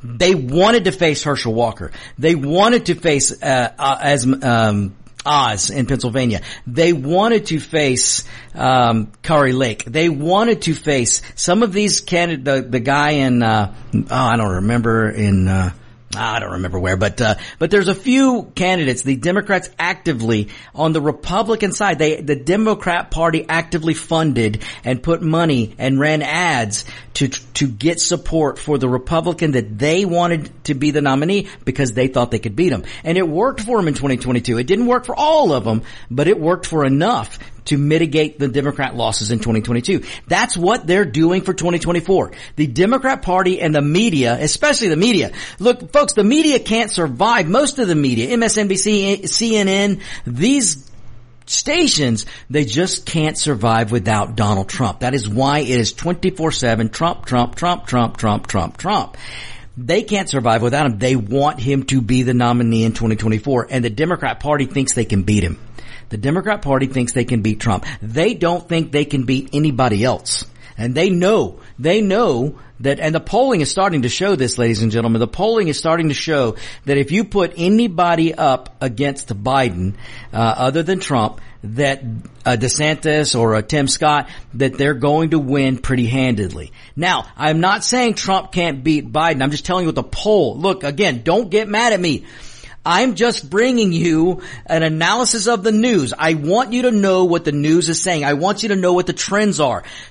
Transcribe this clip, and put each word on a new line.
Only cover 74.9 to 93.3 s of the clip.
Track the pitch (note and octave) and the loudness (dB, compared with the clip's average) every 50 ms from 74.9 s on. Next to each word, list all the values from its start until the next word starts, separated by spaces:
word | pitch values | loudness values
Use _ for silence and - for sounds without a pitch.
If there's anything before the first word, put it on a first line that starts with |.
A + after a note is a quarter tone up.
| G2+ | 0
gentlemen. | A#2 A2+ A#2 A2+ A2+ | 2 2 2 2 2
The | A#2+ | 0
polling | A2 - - F#3 A3 A#3 A3+ G#3 D#3+ | -2 -2 -2 0 2 2 2 2 0
is | C#3+ - | -2 -2
starting | - E3 D#3+ E3+ E3 D#3 | 0 0 0 2 2 0
to | C#3+ | -2
show | - - D#3+ D#3+ C#3+ C3 A2+ G2+ - - - - - - | -2 -2 0 0 2 2 0 -2 -6 -10 -14 -14 -12 -2
that | C3+ C#3 C#3 | 0 2 2
if | C#3 - D3+ | 2 2 2
you | G#3 A#3 | 0 0
put | - - G3+ F3+ E3+ F#3 | 0 2 0 0 0 -2
anybody | - E3+ F3+ G#3 A3 A#3+ A#3 F3 D#3+ F3+ E3+ E3+ E3 E3 E3 D#3 | -2 2 2 4 4 2 2 0 0 2 2 4 2 2 0 0
up | - D3 D3 C3 B2+ - - - - C#3 | 0 2 2 2 0 -2 -10 -10 -6 -6
against | C3 A2+ G2+ C#3+ C#3+ C3+ C3 - - | -6 -4 -2 -4 -4 -4 -6 -8 -10
Biden, | A2 G2+ G2+ B2+ C3 C3+ C3 A#2+ F2+ F2 F2+ F#2+ G#2 - - - - - - - - | -10 -6 -2 0 2 2 2 0 -2 -2 -4 -4 -4 -6 -12 -14 -14 -16 -14 -8 -2
uh, | |
other | A2 A#2 A2+ A2+ - B2+ C3 C3+ D#3+ E3 | 0 0 0 2 2 0 0 0 0 0
than | D#3 F#3+ F#3 | 0 -2 -2
Trump, | - - D#3 B2 - - - - - - - - - | -2 0 0 0 0 0 -2 -6 -14 -16 -18 -14 -12
that, | G#2 A2 B2 C#3+ C#3 C#3 C3+ C#3 A#2 A2 A2 - - - - - | -10 -4 0 0 0 0 -2 -6 -8 -8 -8 -10 -14 -20 -6 -2
uh, | A#2 B2+ A#2 | -2 0 0
DeSantis | A2 B2 - - D3+ D3+ D#3 - - D#3+ D3+ D3+ D3 C3+ - B2 | 0 -2 0 0 0 0 0 0 0 0 2 2 2 0 2 2
or, | A#2 A2+ G#2+ | 2 2 2
uh, | G#2+ G#2 | 0 0
Tim | - - D3+ C#3 C3+ | 0 0 0 2 0
Scott, | - - D#3+ D3+ D3 D3 C#3 - - - - - - | 0 0 2 2 2 2 -2 -4 -12 -18 -18 -14 -4
that | A#2 C3+ C3 C3 | -2 -2 -2 0
they're | - C#3 C#3+ D3+ | 0 0 0 0
going | B2 A#2 D3 D3 D#3 E3 D#3+ | 0 0 2 2 2 2 2
to | E3 D#3+ | 0 0
win | C#3+ B2+ C#3 C#3+ C3+ C3+ C3+ A#2+ | 0 0 0 2 2 0 0 -2
pretty | - - C3 B2 B2 | -2 -2 0 0 0
handedly. | A2+ A#2+ C3+ C3 C3 A#2+ G2+ G#2 F2+ - - A2 - - - - - - | 0 0 0 2 2 0 0 -2 -4 -6 -10 -14 -14 -18 -20 -20 -14 -8
Now, | C#3 E3 F3+ F3+ C3 - - - | -4 -2 0 0 -2 -4 -8 -10
I'm | - D3 D3+ D#3 D#3+ | -4 -2 0 0 2
not | E3 F#3 G3+ A3 G#3 | 2 2 0 0 0
saying | - - B3 B3 A#3 G#3+ | -2 0 2 2 0 0
Trump | - - F#3 F#3+ F#3+ F3+ - - | -2 -2 0 0 -2 -2 -2 -2
can't | F3+ E3+ E3+ C#3+ C3+ B2+ | -2 -2 -2 -2 -2 0
beat | D#3+ D#3 D3 - A#2+ | 0 0 0 0 -2
Biden. | A2 D3+ D#3 E3+ D#3+ C3 C3 | -2 0 0 2 2 2 0
I'm | C#3 | -2
just | D3 C#3+ - | -2 -4 -4
telling | - F3+ F#3 F3+ | -2 -2 0 0
you | D#3+ | 0
what | D3 | -2
the | B2+ A#2+ | -2 -4
poll, | - - - - G#3 G#3+ G3+ D#3+ A#2+ G#2 B2 | -4 -6 -4 0 2 4 4 4 2 -2 -2
look, | D#3+ G3 F#3 F#3+ - | -2 -2 -2 0 -4
again, | C#3+ C#3+ C3+ G#3 F3+ C#3 A#2+ A2 | -6 -2 0 0 0 0 -2 0
don't | D#3+ E3 G#3 B3 F3+ | 0 2 2 0 2
get | E3 G#3 A3 G3+ | 0 0 0 0
mad | G3+ G#3+ A#3 A#3+ A3 | 0 0 2 2 2
at | F#3 | 2
me. | F3+ E3+ C#3 G#2 - - - - - - - - - - - - - | 0 0 -2 -2 -6 -12 -20 -18 -18 -18 -18 -18 -20 -20 -20 -8 -2
I'm | D#3 E3+ F#3 A#3+ C4 G#3+ | 0 2 2 2 0 2
just | D#3 A3 A#3+ | 2 0 0